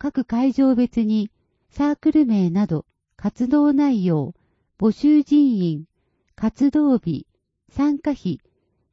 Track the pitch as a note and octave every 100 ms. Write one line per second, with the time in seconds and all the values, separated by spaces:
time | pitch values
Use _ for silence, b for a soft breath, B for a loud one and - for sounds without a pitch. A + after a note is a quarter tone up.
0 | C#4+ - B3+ A#3 C4+ A#3+ C4+ A#3+ B3 -
1 | G#3+ G#3+ G#3 - _ _ _ - C#4+ D4
2 | D#4+ D#4 C4+ G#3+ F3+ F3 G#3 D#3 - _
3 | _ _ G3+ - B3 D4 D4 C#4 C#4+ A#3+
4 | F3+ D#3 C#3 - _ _ _ _ A3 G#3
5 | C#4+ D4+ C#4+ D4 C#4+ A3 F3 D3+ D#3+ _
6 | _ _ _ - - - C#4 D4+ D4 B3+
7 | - D#3 - _ _ _ _ - C#4+ C#4+
8 | - C#4 F#3 D3+ _ _ _ _ _